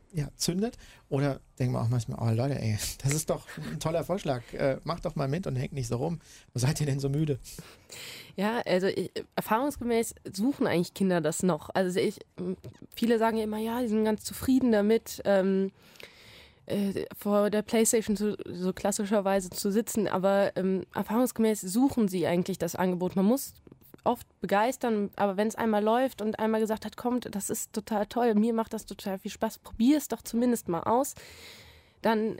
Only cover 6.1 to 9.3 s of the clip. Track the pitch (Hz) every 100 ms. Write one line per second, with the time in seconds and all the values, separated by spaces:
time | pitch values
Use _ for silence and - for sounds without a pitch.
6.1 | 165 - - - 120 127 156 147 135 139
7.1 | 143 156 127 - - - - - - -
8.1 | - - - 202 233 - 180 185 - 185
9.1 | - -